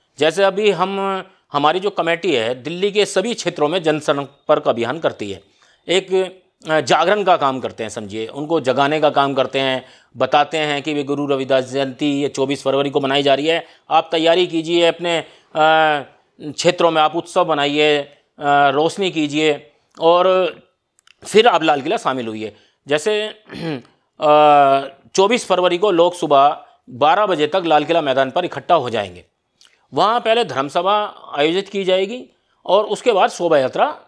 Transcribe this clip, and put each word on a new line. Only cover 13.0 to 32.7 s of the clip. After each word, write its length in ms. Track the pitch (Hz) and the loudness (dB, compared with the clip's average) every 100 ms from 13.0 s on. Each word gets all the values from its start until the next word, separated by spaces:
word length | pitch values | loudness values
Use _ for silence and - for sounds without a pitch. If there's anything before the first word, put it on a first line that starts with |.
| 135 143 | -2 0
जा 100 | 139 | 2
रही 140 | 135 151 | 2 0
है, 180 | 165 - _ - | -2 -4 _ -2
आप 200 | 156 160 | -2 0
तैयारी 360 | 170 160 175 175 | 0 2 2 2
कीजिए, 400 | 165 160 170 170 | -2 -2 2 2
अपने, 320 | 165 175 165 | 0 -2 -4
अ, 60 | 139 _ _ 165 156 160 156 147 127 _ _ - 156 | -6 _ _ 0 2 4 2 0 -6 _ _ -18 -14
क्षेत्रों 400 | 131 170 175 170 | -2 -2 2 2
में 100 | 160 | 2
आप 140 | 156 165 | 0 0
उत्सव 300 | - 190 165 | -4 0 0
बनाइए, 680 | 147 143 147 151 147 139 _ _ - | 0 0 2 2 2 -4 _ _ -6
अ, 300 | 147 143 143 | 0 4 4
रोशनी 420 | 135 160 180 190 | 2 0 -2 -4
कीजिए 600 | 156 151 147 156 143 - _ _ - | -2 -2 0 0 0 -6 _ _ -2
और 600 | 165 175 185 185 175 - _ _ _ _ _ _ - | 2 4 4 2 0 -6 _ _ _ _ _ _ 0
फिर 200 | 202 233 | 4 4
आप 160 | 175 | 4
लाल 180 | 160 143 | 2 0
किला 160 | 135 214 | 0 -4
शामिल 300 | 165 131 113 | -2 -4 -6
होइए। 280 | 110 107 - _ _ - | -8 -10 -14 _ _ -4
जैसे, 380 | 147 214 214 214 | -2 -2 -4 -6
<clears throat> 300 | - - 139 165 135 - _ _ - | -12 -18 -12 -8 -8 -12 _ _ -2
अ, 120 | 151 151 151 147 139 135 139 - _ - | 4 6 8 6 6 2 -2 -14 _ 0
चौबीस 320 | 196 240 - | 2 2 0
फरवरी 300 | 180 180 175 | 0 2 2
को 140 | 208 | 0
लोग 220 | 165 175 | 2 2
सुबह 520 | 175 151 143 143 156 - _ - | 0 2 4 4 2 -12 _ -14
बारह 360 | 123 147 190 208 | -2 2 2 0
बजे 220 | 165 147 | 0 0
तक 160 | 185 165 | 0 2
लाल 180 | 151 | 2
किला 180 | 147 165 | 2 0
मैदान 300 | 147 131 131 | 0 0 0
पर 140 | 170 180 | -2 -4
इकट्ठा 300 | 139 - 170 | -6 0 0
हो 140 | 123 | 0
जाएंगे। 360 | 113 101 87 - _ _ _ _ _ _ | -6 -6 -12 -20 _ _ _ _ _ _
वहाँ 260 | 131 196 240 | -2 -2 0
पहले 260 | 226 226 202 | 0 -2 -2
धर्म 220 | 135 143 | -4 -4
सभा 460 | 175 180 208 208 - - 147 | -4 -2 -2 -4 -10 -12 -2
आयोजित 340 | 151 180 190 | -2 -2 -6
की 140 | 202 | -6
जाएगी 420 | 185 185 196 247 - _ _ _ | -2 -2 -2 -8 -16 _ _ _
और 180 | - | -2